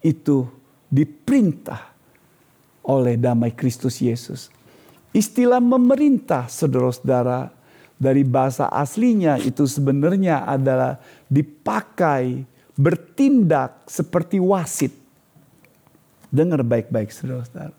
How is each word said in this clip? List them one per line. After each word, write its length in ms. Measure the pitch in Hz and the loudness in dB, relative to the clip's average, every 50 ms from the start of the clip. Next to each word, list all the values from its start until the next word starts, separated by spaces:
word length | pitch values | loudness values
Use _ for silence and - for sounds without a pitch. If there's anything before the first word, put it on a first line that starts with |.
| - | 0
itu 460 | 165 147 - - - 143 135 123 120 - _ _ _ _ _ _ _ | 0 -2 0 0 0 0 0 0 -4 -10 _ _ _ _ _ _ _
diperintah 1000 | - 139 156 151 - _ _ - 277 277 220 175 143 - - - - - - - _ _ _ _ _ _ _ _ _ _ _ _ _ _ _ _ _ _ _ | 0 0 0 0 -4 _ _ 0 2 2 2 2 0 -4 -10 -14 -14 -14 -16 -20 _ _ _ _ _ _ _ _ _ _ _ _ _ _ _ _ _ _ _
oleh 320 | - 139 135 127 123 120 | -2 0 2 2 0 0
damai 400 | 113 120 123 120 117 117 117 117 | 0 0 0 0 0 0 -2 -4
Kristus 460 | - - 127 120 - - 131 120 - 131 | -4 -4 -4 -4 -4 -6 -6 -4 -2 -4
Yesus. 480 | 123 117 117 - - - 127 - - _ _ _ _ _ _ _ - - _ _ _ _ | -4 -4 -4 -8 -14 -16 -16 -16 -20 _ _ _ _ _ _ _ -20 -20 _ _ _ _
Istilah 460 | 220 208 - - 247 247 240 247 247 | -2 -2 0 0 0 2 4 4 4
memerintah, 920 | 240 240 262 262 247 247 269 269 302 294 269 214 - - 165 131 117 117 | 2 2 4 4 4 4 4 4 4 2 2 2 0 -2 -2 -2 -2 -6
saudara-saudara, 1000 | - - 170 147 131 127 127 127 120 - - 135 131 123 120 123 123 127 131 - - _ _ _ _ _ - _ _ | -6 -2 -2 0 0 2 0 0 -2 -4 -2 0 0 0 0 0 -2 -4 -6 -10 -14 _ _ _ _ _ -20 _ _
dari 320 | _ 131 135 131 139 139 | _ 0 2 2 2 2
bahasa 400 | 131 123 135 127 135 123 - 143 | 2 2 0 0 0 -2 -2 -4
aslinya 720 | - - 113 143 131 - 214 226 247 226 208 180 160 143 127 | -2 -2 -4 -4 -4 -2 0 0 2 2 2 2 2 0 0
itu 240 | - 135 127 - 147 | -2 -4 -2 0 -2
sebenarnya 800 | 131 - - 139 135 139 139 143 170 185 196 196 180 160 135 - | -2 0 -2 0 0 0 2 2 0 0 2 0 0 0 -2 -2
adalah 560 | - 139 135 135 135 131 127 127 127 131 - - - - - _ _ | -2 -2 0 0 0 0 0 0 -2 -4 -8 -14 -20 -20 -20 _ _
dipakai 1120 | 131 143 151 147 - _ _ - 214 220 - - _ - 185 156 143 131 127 127 123 131 135 - _ _ _ _ _ | 0 0 0 -2 -8 _ _ -6 -6 -6 -6 -8 _ -2 0 0 0 0 -2 -4 -4 -6 -10 -14 _ _ _ _ _
bertindak 1120 | - 143 170 - - - _ _ - 277 277 269 247 208 160 156 139 131 123 - _ _ | 0 2 2 2 0 -6 _ _ 0 2 4 4 4 4 4 2 0 0 -4 -8 _ _
seperti 540 | - - - 160 - - 180 170 - - 196 | -14 -8 -8 -8 -2 -2 -4 -4 -2 -2 0
wasit. 500 | 180 185 202 190 165 - - - 151 127 - _ _ _ _ _ _ _ _ _ _ _ _ _ _ _ _ _ _ _ _ _ _ _ _ _ - | 2 2 0 0 -2 -6 -4 -4 -4 -4 -4 _ _ _ _ _ _ _ _ _ _ _ _ _ _ _ _ _ _ _ _ _ _ _ _ _ -14
Dengar 380 | - - 139 160 180 170 143 123 | -4 0 0 0 2 0 -2 0
baik-baik, 480 | 117 120 117 107 - - 113 107 101 - | 0 0 -2 -2 -2 -4 -4 -4 -6 -10
saudara-saudara. 600 | - - 131 131 123 120 120 - - - 156 - | -12 -12 -10 -10 -10 -12 -12 -14 -14 -16 -16 -16